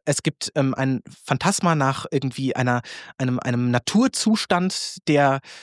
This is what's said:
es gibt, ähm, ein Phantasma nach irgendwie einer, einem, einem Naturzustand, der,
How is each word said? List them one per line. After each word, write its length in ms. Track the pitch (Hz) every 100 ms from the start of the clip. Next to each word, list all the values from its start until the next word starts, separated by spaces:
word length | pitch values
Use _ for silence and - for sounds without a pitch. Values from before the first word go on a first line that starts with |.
es 180 | - -
gibt, 300 | 156 - -
ähm, 200 | 151 135
ein 260 | - 135 127 123 -
Phantasma 500 | - 131 190 - 175
nach 300 | 156 135 131 -
irgendwie 440 | 143 135 127 131
einer, 280 | - 123 120 - - - -
einem, 220 | 127 123
einem 320 | 123 120 123
Naturzustand, 1300 | 120 - 208 262 - 220 220 - 175 185 - - - -
der, 320 | 147 139 135 - -